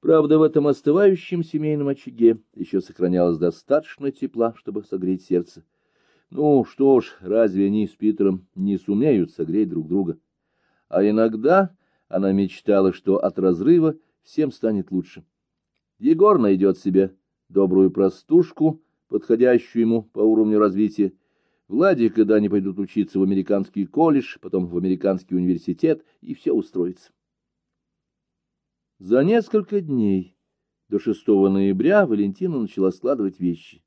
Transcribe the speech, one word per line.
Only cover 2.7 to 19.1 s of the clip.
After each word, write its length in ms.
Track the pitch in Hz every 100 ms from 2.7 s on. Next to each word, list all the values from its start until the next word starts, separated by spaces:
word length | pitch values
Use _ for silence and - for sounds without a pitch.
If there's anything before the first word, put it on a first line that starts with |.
| 95
сохранялось 580 | 92 - 90 90 87 82
достаточно 720 | 87 - _ 147 151 - 139
тепла, 440 | 139 131 113 113 113
чтобы 260 | - 101
согреть 400 | 101 95 90 92
сердце. 400 | _ 90 85 - _ _ _ _ _ _ _
Ну 340 | - 151 143
что 360 | 117 - 139 131
ж, 160 | - -
разве 460 | 90 107 113 92 98
они 200 | 107 104
с 40 |
Питером 560 | _ 107 107 98 92 92
не 240 | - 98 98
сумеют 520 | - 101 147 117 82
согреть 380 | - 80 92 101
друг 200 | 82 78
друга? 300 | 92 90 80 _ _ _ _ _ _ _
А 180 | 87 101
иногда 720 | 107 113 110 127 185 190 _ _ _ _
она 240 | 92 98
мечтала, 600 | 98 98 - - 101 95
что 240 | 90 - 95
от 200 | 101 92
разрыва 580 | 92 85 110 175 160 156 _ _
всем 300 | _ - 151
станет 380 | - 113 104 87
лучше. 340 | 92 85 - _ _ _ _ _ _ _ _
Егор 400 | 120 160 202 190
найдёт 380 | 107 95 98 90
себе 400 | 98 92 95 - _ _ _
добрую 420 | 92 95 92 95
простушку, 920 | 92 98 - _ 165 170 - 156 160 _ _
подходящую 720 | _